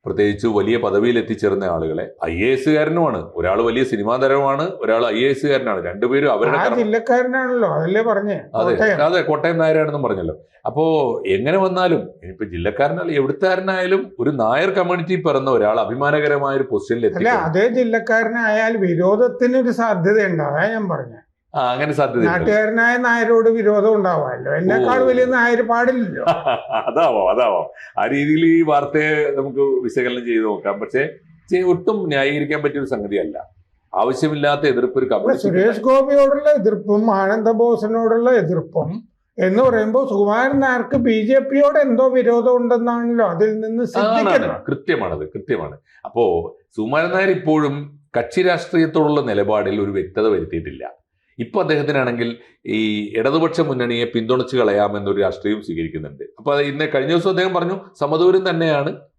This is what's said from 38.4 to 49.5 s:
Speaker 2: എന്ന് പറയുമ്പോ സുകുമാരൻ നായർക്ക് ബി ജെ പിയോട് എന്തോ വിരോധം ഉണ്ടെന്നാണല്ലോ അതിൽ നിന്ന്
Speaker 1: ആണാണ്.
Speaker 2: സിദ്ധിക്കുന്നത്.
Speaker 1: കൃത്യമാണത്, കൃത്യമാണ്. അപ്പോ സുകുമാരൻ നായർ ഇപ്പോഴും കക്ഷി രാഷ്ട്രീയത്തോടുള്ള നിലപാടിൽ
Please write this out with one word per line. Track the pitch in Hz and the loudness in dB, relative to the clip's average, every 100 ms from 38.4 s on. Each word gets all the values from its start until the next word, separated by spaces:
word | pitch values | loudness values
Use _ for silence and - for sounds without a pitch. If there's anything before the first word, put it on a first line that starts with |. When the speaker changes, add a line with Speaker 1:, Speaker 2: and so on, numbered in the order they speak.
| 165 170 - 165 156 208 - _ _ - | 2 -2 -2 -6 -4 -8 -12 _ _ -2
Speaker 2:
എന്ന് | 185 202 | 0 4
പറയുമ്പോ | 262 226 214 247 269 | 2 2 2 0 0
സുകുമാരൻ | 202 208 220 262 277 | 0 2 2 2 2
നായർക്ക് | 269 247 226 254 | 2 0 -2 0
ബി | 233 220 214 | 2 2 4
ജെ | 269 | 2
പിയോട് | 269 277 285 311 | 2 2 4 4
എന്തോ | 277 233 262 | 2 4 4
വിരോധം | 254 233 233 233 247 | 4 2 2 4 2
ഉണ്ടെന്നാണല്ലോ | 240 240 240 240 233 233 208 | 2 0 0 -2 0 0 0
അതിൽ | 170 220 214 | 2 0 0
നിന്ന് | 220 | -4
Speaker 1:
ആണാണ്. | 226 247 | -4 -2
Speaker 2:
സിദ്ധിക്കുന്നത്. | 190 208 226 - 262 - - - | 0 0 2 2 2 0 -6 -6
Speaker 1:
കൃത്യമാണത്, | - - 147 92 - - | -6 -2 -2 -2 -6 -8
കൃത്യമാണ്. | 104 - 107 76 71 _ _ | -10 -4 -4 -4 -12 _ _
അപ്പോ | - 117 110 85 82 - _ - | -6 0 2 0 -4 -14 _ -8
സുകുമാരൻ | 110 147 170 | -2 0 0
നായർ | 185 190 | 0 0
ഇപ്പോഴും | 185 156 156 147 139 147 - _ 120 | 0 0 0 0 -4 -10 -18 _ -4
കക്ഷി | 117 - | -2 0
രാഷ്ട്രീയത്തോടുള്ള | 180 170 - 165 160 156 151 147 | 0 0 0 0 2 2 2 0
നിലപാടിൽ | 120 101 101 | 0 0 0